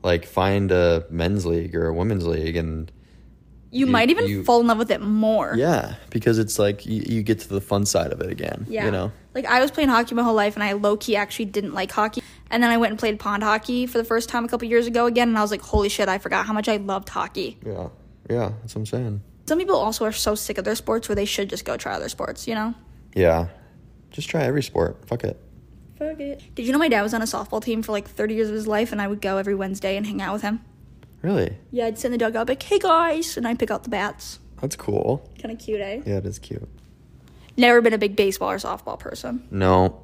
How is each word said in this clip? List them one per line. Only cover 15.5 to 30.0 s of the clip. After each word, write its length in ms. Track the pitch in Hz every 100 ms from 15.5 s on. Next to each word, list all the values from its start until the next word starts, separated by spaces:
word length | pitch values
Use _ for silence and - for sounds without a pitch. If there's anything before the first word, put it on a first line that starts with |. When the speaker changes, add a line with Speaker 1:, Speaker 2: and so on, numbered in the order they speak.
Speaker 2:
like, 120 | 202
"Holy 260 | - 214 202
shit, 180 | - 196
I 120 | 190
forgot 260 | 190 196
how 80 | 202
much 160 | 214 214
I 80 | 208
loved 320 | 196 196 196
hockey." 500 | - 170 - 139 117 -
Speaker 1:
Yeah. 220 | 95 90 - - - -
Yeah, 240 | 117 104 110
that's 140 | 113
what 60 | 107
I'm 40 | 107
saying. 360 | 117 120 101 - - -
Speaker 2:
Some 100 | 320
people 160 | 381 156
also 280 | 208 220
are 80 | 220
so 220 | 214 214
sick 240 | 208 - 202
of 60 | 196
their 80 |
sports 340 | 226 - 226 -
where 80 | 202
they 80 |
should 240 | 202 - 202
just 160 | -
go 140 | - 120
try 160 | -
other 160 | 98 -
sports, 360 | - - - -
you 80 |
know? 200 | 220 220 233 - - -
Speaker 1:
Yeah. 320 | - 87 82 87 - - - - - -
Just 180 | - -
try 140 | 160
every 180 | 127 147
sport. 400 | 123 - - - -
Fuck 180 | 120
it. 160 | - - - - - - - -
Speaker 2:
Fuck 220 | 302 311
it. 220 | 285 285 -
Did 120 | - 233
you 60 |
know 60 | 277
my 100 | 320
dad 120 | 220
was 120 | 208
on 80 | 226
a 20 |
softball 380 | 226 - 202 220
team 180 | 240 226
for, 100 | 220
like, 160 | 208 202
thirty 260 | - 214
years 140 | 220 214
of 40 |
his 120 | 214 214
life, 260 | 214 233
and 80 | 208
I 60 | 202
would 140 | 208
go 160 | 196 190
every 160 | 196
Wednesday 420 | 196 190 196 196
and 100 | 196